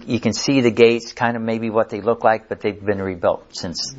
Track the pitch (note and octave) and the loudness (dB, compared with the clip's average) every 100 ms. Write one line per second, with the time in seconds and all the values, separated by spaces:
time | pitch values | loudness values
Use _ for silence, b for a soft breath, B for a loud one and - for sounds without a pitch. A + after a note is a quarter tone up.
0 | - B2 A#2 G2+ - C#3 A#2+ G#2+ A#2 A#2 | -4 -2 -2 -2 0 2 2 6 6 4
1 | A2+ - A#2+ A#2 A2+ A2+ A2+ A2 A2 G2+ | -4 -4 -2 -2 -4 -4 -2 0 -2 -2
2 | G2+ A2+ A#2 A2 - G2 G#2+ G2 G2 G2 | -2 2 2 2 -2 -6 -4 -4 -4 -2
3 | F#2+ F2 F#2 E2+ - - F#2 D#2+ - | -4 -2 0 0 -4 -12 -10 -8 -10